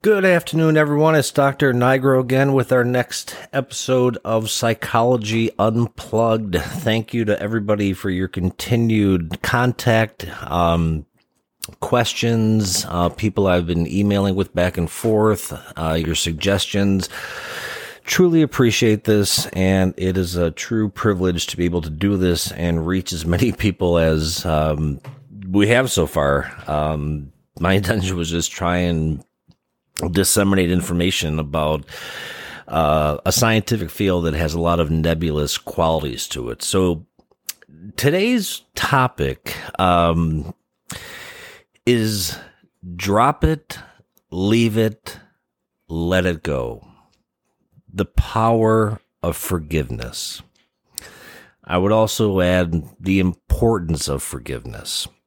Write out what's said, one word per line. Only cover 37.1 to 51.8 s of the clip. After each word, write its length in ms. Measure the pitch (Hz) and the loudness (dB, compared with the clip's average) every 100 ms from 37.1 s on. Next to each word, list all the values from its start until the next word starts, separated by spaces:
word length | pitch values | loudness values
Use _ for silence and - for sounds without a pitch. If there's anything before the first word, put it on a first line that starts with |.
| _ _ _ - - _ 76 98 - | _ _ _ -16 -16 _ -20 -16 -2
today's 640 | 143 175 220 247 185 - _ | 0 2 0 0 -2 -8 _
topic, 800 | - - 139 127 - 69 67 - - - - | -6 0 2 2 0 -4 -4 -10 -12 -12 0
um, 760 | 92 87 85 82 82 78 80 - _ _ _ - - - - - - - _ _ | 2 4 4 2 0 -2 -6 -12 _ _ _ -16 -14 -18 -18 -20 -20 -20 _ _
is 500 | - 120 110 104 85 - - _ _ _ 90 87 | 0 2 2 -2 -6 -8 -16 _ _ _ -14 -8
drop 480 | 95 101 127 151 | 0 2 2 2
it, 340 | 156 156 _ - - _ _ _ _ | 0 0 _ -18 -18 _ _ _ _
leave 480 | 85 98 113 117 107 | -4 2 2 2 2
it, 420 | 110 107 - - _ _ _ _ _ _ _ | -2 -2 -16 -18 _ _ _ _ _ _ _
let 380 | 80 85 92 | -4 0 2
it 180 | 90 82 | 0 -2
go. 460 | - 69 60 55 - _ _ _ _ _ _ _ _ _ _ | -4 -4 -4 -10 -18 _ _ _ _ _ _ _ _ _ _
The 140 | 95 104 | -6 -4
power 960 | - - 110 113 113 110 110 107 107 _ _ | -2 -2 0 2 4 4 4 2 -4 _ _
of 140 | 85 82 | -6 -6
forgiveness. 1040 | - 90 76 78 67 57 58 - - - - _ _ _ _ - - - - - - _ | -4 -4 -2 -4 -2 -6 -8 -10 -12 -12 -18 _ _ _ _ -14 -14 -20 -20 -20 -20 _
I 140 | - | -4
would 160 | 87 | 0